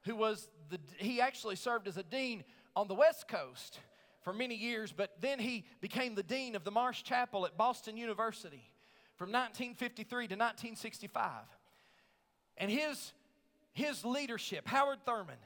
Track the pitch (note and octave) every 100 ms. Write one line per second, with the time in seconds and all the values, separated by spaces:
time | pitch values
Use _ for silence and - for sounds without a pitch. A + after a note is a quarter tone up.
0 | F3+ A3 A3 G#3+ - - D3+ F3 D3 -
1 | G3+ B3 B3+ C4 A3 C#4+ B3 A#3 G3 F3
2 | - C4 C4 A3 - - - - G3+ G3
3 | D#4 - - G3 C3+ B2+ - - - -
4 | - _ - G3+ B3+ A#3 A#3+ A#3 G#3+ E3
5 | G3 - A#3+ C#4 A#3 A#3+ - - G3+ -
6 | B3+ G#3 F3+ C4 B3+ G#3+ E3+ G#3 B3 -
7 | - B3 B3 G3+ F3+ E3 A3+ B3 - A3
8 | A#3 G3+ A3+ A3 F3+ C#3+ A#2 _ - -
9 | - _ F3+ A#3 B3+ - B3 - A#3 A#3
10 | G#3+ B3 A#3 G3 A#3 G#3+ A#3+ A3 A3+ -
11 | G3+ - G#3 A#2+ - - _ _ - _
12 | _ _ _ _ _ - G3 A#3 D4+ C#4
13 | - - _ _ _ _ _ - D4 B3+
14 | A3 C4+ C#4 A3+ - F3 - C4 C#4 C4+
15 | C4 A#3 F3 B2+